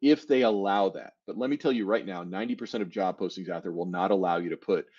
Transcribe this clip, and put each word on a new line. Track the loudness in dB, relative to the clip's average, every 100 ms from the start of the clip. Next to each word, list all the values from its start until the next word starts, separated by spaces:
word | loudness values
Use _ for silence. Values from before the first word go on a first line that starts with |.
if | 4 4 4
they | 4
allow | 4 2 2 2 2
that. | -2 -14 -16 -12
But | -6
let | -4
me | -2
tell | 0
you | 0
right | 2 0
now, | -2 -8
ninety | -6 -6 -4
percent | -6 -6 -6
of | -4
job | -2 -2 -2
postings | -4 -6 -8
out | -6
there | -6
will | -6 -4
not | 0 2
allow | 2 2 0
you | -2
to | -4
put | 0 -2 -2